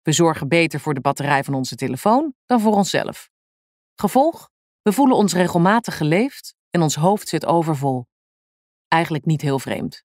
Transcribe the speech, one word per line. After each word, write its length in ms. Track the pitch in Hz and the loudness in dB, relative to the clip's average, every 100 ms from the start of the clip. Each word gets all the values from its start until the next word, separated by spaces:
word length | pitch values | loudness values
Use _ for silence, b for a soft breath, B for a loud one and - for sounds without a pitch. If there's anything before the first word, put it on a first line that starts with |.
We 100 | - | -2
zorgen 360 | 151 165 156 143 | 2 2 2 0
beter 320 | 170 165 147 | 0 0 -2
voor 140 | 151 | -6
de 80 | 147 | -2
batterij 420 | 139 139 143 139 | -2 -2 0 0
van 100 | 139 | 0
onze 220 | 135 127 120 | -6 -6 -6
telefoon 580 | 127 131 208 247 320 - _ | -6 -2 2 2 0 -8 _
dan 140 | 247 | 0
voor 140 | 214 | 2
onszelf. 560 | 202 196 - - - - _ _ _ _ _ _ - | 2 0 -2 -4 -12 -20 _ _ _ _ _ _ -6
Gevolg? 540 | 208 254 302 330 - _ _ _ | 0 2 2 -2 -20 _ _ _
We 100 | 208 | -2
voelen 260 | 202 269 247 | 2 4 4
ons 160 | 208 | 2
regelmatig 640 | 180 175 175 175 226 233 - | 2 2 4 4 2 -2 -4
geleefd 580 | 151 170 269 - - _ _ | 0 0 0 -6 -20 _ _
en 120 | 175 | 0
ons 140 | 156 151 | 0 2
hoofd 320 | 175 208 - | 0 0 -4
zit 180 | 160 - | -6 0
overvol. 640 | 170 160 147 139 131 120 _ _ _ _ _ _ _ _ | 0 0 -2 -2 -4 -8 _ _ _ _ _ _ _ _
Eigenlijk 380 | 160 165 151 - | 0 0 -2 -2
niet 160 | 156 | -2
heel 180 | 139 135 | 0 -2
vreemd. 440 | - 104 - - | -4 -8 -8 -12